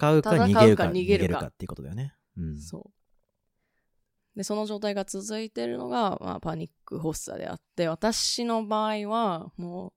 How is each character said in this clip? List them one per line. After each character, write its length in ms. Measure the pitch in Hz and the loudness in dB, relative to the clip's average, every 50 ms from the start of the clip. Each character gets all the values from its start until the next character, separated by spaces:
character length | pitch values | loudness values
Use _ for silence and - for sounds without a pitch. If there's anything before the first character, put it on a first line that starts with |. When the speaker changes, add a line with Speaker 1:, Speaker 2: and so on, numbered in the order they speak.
| 147 151 156 | 4 4 6
Speaker 1:
う 80 | 156 | 6
か 80 | 147 160 | 6 4
逃 160 | 175 - - | 4 4 6
げ 0 | |
る 60 | 196 | 6
か、 0 | |
Speaker 2:
戦 0 | |
う 20 | 202 | 8
か 40 | 226 | 10
逃 80 | 214 | 10
げ 40 | 220 | 10
る 60 | 208 | 10
か。 80 | 196 - 170 | 8 4 2
Speaker 1:
逃 180 | 175 185 180 | 0 0 2
げ 120 | 190 202 180 190 175 | 2 2 2 2 0
る 60 | 175 | 0
か 120 | - - | -2 -4
っ 60 | 127 | -6
て 120 | - - - | -10 -12 -12
い 20 | |
う 20 | 90 | -10
こ 60 | - | -10
と 60 | - | -10
だ 80 | 65 71 | -12 -10
よ 40 | 92 | -8
ね。 200 | 120 135 139 - _ _ _ _ | -8 -8 -8 -10 _ _ _ _
う 80 | 92 82 | -8 -8
ん。 160 | 78 76 73 | -6 -8 -8
Speaker 2:
そ 300 | 78 82 165 - - - | -12 -12 -14 -16 -16 -18
う。 1500 | _ _ _ _ _ _ _ _ _ _ _ _ _ _ _ _ _ _ _ _ _ _ _ _ _ _ _ _ _ | _ _ _ _ _ _ _ _ _ _ _ _ _ _ _ _ _ _ _ _ _ _ _ _ _ _ _ _ _
で、 60 | 208 | -10
そ 140 | 190 - 208 | -6 -4 -4
の 100 | 214 214 | -4 -4
状 140 | 214 214 202 | -4 -6 -4
態 140 | 214 208 202 | -4 -4 -4
が 100 | 202 196 | -4 -6
続 360 | - - 196 196 220 214 220 | -6 -8 -10 -8 -8 -8 -8
い 100 | 220 214 | -8 -8
て 140 | - - 233 | -8 -6 -6
る 140 | 240 - - | -6 -6 -6
の 100 | 247 247 | -6 -4
が、 300 | 254 240 220 190 - - | -2 -2 0 -2 -2 -4
ま 140 | - 92 - | -6 -8 -8
あ、 40 | - | -6
パ 160 | - 165 165 | -6 -6 -6
ニ 120 | 160 170 - | -6 -8 -12
ッ 20 | _ _ _ | _ _ _
ク 140 | - - - | -12 -8 -6
発 240 | 165 160 151 - | -4 -4 -6 -6
作 160 | - - - - | -8 -10 -10 -10
で 100 | 82 - | -10 -10
あ 60 | 175 | -10
っ 60 | - _ _ _ | -12 _ _ _
て、 100 | - 170 | -4 -2
私 580 | 160 165 - 214 226 220 - - - - - 240 | -2 -2 -2 -2 -2 0 0 -2 -2 -2 -2 -2
の 220 | 233 226 226 220 | -2 -2 -2 -2
場 220 | 208 214 214 214 214 | -2 -2 -2 0 -2
合 200 | 214 214 208 208 | -2 -4 -4 -2
は、 440 | 220 233 226 196 170 160 - 175 - | -2 0 0 0 -2 -4 -6 -10 -12
も 320 | - 175 175 175 180 185 185 | -12 -12 -10 -10 -10 -12 -14
う、 40 | - | -16